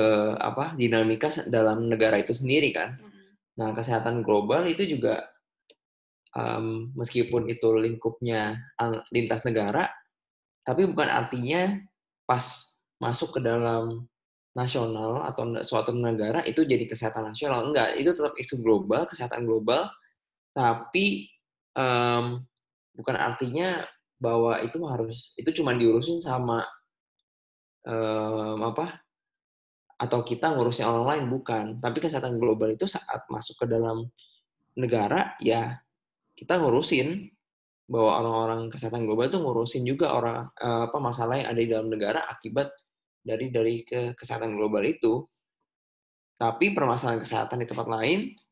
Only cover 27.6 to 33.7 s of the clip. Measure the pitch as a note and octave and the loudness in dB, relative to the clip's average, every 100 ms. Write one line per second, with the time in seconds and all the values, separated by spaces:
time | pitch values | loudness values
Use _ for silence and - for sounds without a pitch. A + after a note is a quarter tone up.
27.6 | _ _ - A2+ A2 A2 G#2+ A2 G#2+ A2 | _ _ -8 -4 -2 -2 -2 -2 -4 -2
28.6 | A2+ A2+ E3+ - _ _ _ _ _ _ | -4 -2 -6 -8 _ _ _ _ _ _
29.6 | _ _ _ - A#2+ B2 A#2 A#2 D#3+ C#3+ | _ _ _ -6 -2 0 0 -2 0 2
30.6 | A#2+ A#2+ A2 A#2 B2+ D3+ B2+ C3 B2+ A2+ | 2 2 0 2 2 0 -2 -4 -2 -4
31.6 | G#2+ A2+ A#2+ A#2 D#3+ C3+ B2+ A#2 A#2 A2 | -4 -4 -4 -2 -2 -2 -2 0 2 2
32.6 | A2 A2 G3 - - A#2+ - A#2+ A2+ - | 0 0 -2 -4 -8 -10 -8 -10 -10 -6
33.6 | A#2+ | 0